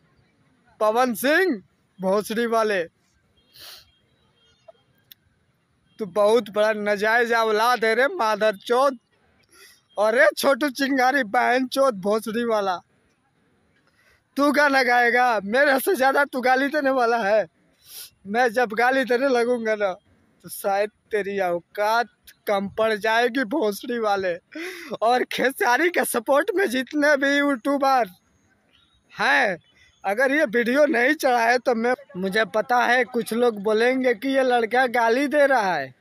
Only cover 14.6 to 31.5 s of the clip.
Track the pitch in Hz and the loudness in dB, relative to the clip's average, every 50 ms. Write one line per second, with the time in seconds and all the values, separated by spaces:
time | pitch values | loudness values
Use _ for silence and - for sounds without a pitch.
14.6 | 294 285 269 269 254 247 240 240 240 240 233 247 247 247 226 202 190 196 220 269 | 2 4 4 2 2 2 2 2 4 4 2 2 2 2 0 -2 -2 -2 0 2
15.6 | 294 294 262 262 - 403 381 240 262 269 269 285 285 269 - 254 226 254 262 262 | 2 2 2 2 0 -2 0 2 2 2 2 2 0 0 -2 -2 0 2 2 2
16.6 | 277 269 294 302 277 262 269 262 240 233 240 233 208 196 220 214 180 - _ _ | 2 0 -2 0 0 0 0 2 0 0 0 0 0 2 2 0 0 -2 _ _
17.6 | _ _ _ _ _ - - - - - _ _ - 190 208 240 254 240 202 254 | _ _ _ _ _ -20 -20 -20 -20 -20 _ _ -12 -4 0 0 0 2 2 0
18.6 | 247 202 220 208 240 247 269 269 254 208 247 233 277 285 247 240 233 247 247 233 | -2 0 0 0 2 2 2 2 2 0 0 0 2 2 2 2 2 0 0 -2
19.6 | 226 220 214 208 202 185 175 - _ _ _ _ _ _ _ _ - 170 - - | -2 -2 -2 0 -2 -2 -4 -6 _ _ _ _ _ _ _ _ -20 -18 -14 -8
20.6 | - 208 196 202 214 214 - _ _ _ 220 208 185 196 202 196 190 175 175 175 | -4 -2 -2 0 -2 -4 -6 _ _ _ -4 -4 -4 -4 -4 -2 -2 -2 -2 -4
21.6 | - _ - 208 208 214 226 233 240 - _ _ _ - - _ _ - 208 196 | -6 _ -6 -4 -2 0 0 0 -2 -4 _ _ _ -20 -20 _ _ -2 -2 -2
22.6 | 202 190 - 220 220 220 214 202 196 220 220 233 240 247 226 277 262 196 277 320 | -2 -4 -2 -2 0 0 0 -2 -2 0 0 2 0 0 0 -2 -4 -2 -2 -2
23.6 | 220 208 202 - - 240 240 233 220 208 202 196 190 180 170 180 - _ - 311 | -2 -2 -4 -6 -8 -8 -6 -4 -2 -2 -2 -2 -2 -4 -6 -6 -10 _ -14 -12
24.6 | 339 370 370 349 339 285 202 - 208 233 247 247 - - - - 214 262 269 - | -12 -12 -12 -14 -14 -14 -6 -2 0 2 2 0 0 -4 -4 -2 -2 -2 -2 -2
25.6 | 403 247 240 254 330 359 349 285 240 - - 240 220 - 269 285 349 453 381 349 | 0 0 2 2 0 0 0 -2 -2 -2 -4 -4 -2 0 0 0 0 0 -2 -2
26.6 | 403 226 226 262 254 - - 294 285 302 302 269 277 277 285 285 285 285 277 220 | -2 -2 -2 -4 -6 -4 -2 0 2 2 2 2 2 0 2 2 0 0 -2 -2
27.6 | - 277 285 269 277 269 269 254 220 180 180 _ _ _ _ _ _ _ _ _ | -2 -2 -2 0 2 2 2 2 0 -2 -6 _ _ _ _ _ _ _ _ _
28.6 | _ _ _ _ _ _ _ _ _ _ - - 208 254 285 277 254 202 175 156 | _ _ _ _ _ _ _ _ _ _ -6 -2 0 0 2 2 0 -2 -4 -6
29.6 | _ _ _ _ _ _ _ _ - 196 202 226 277 262 277 311 311 220 190 240 | _ _ _ _ _ _ _ _ -6 -4 -2 0 0 0 2 0 0 0 0 0
30.6 | 233 233 254 294 302 277 233 233 240 277 311 311 - 262 240 240 226 233 | 0 2 2 2 2 2 2 2 0 0 0 0 0 0 2 2 2 2